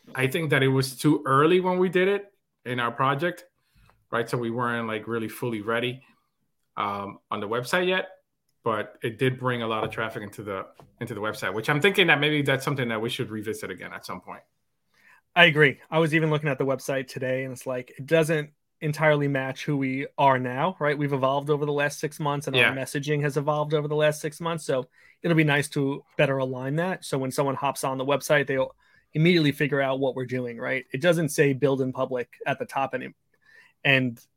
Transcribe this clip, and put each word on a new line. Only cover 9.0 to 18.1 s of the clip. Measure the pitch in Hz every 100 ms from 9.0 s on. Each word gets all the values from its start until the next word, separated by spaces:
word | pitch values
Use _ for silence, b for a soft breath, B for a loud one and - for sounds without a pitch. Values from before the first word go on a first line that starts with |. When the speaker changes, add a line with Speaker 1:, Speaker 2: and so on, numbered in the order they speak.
Speaker 1:
it | 127 104
did | 127 127
bring | 127 123
a | 113
lot | 110
of | 110
traffic | 120 113 120
into | 101 -
the, | 104 95 - - - _
into | 113
the | 101
website, | 107 104 101
which | 104 110
I'm | 147
thinking | 202 196 175
that | 147
maybe | 147 151
that's | 143 131 151
something | 139 120
that | 110
we | 117
should | - 110
revisit | 107 104 104 95
again | 92 92
at | 95 -
some | 92
point. | - - _ _ _ _ _ b b b _ -
Speaker 2:
I | 170
agree. | 147 147 113 -
I | 160
was | 165
even | 160 160
looking | 151 151
at | 131
the | 135
website | 131 - 135 131
today | 139 127 131 135
and |
it's | 123 -
like, | 127 127 -
it |
doesn't | 135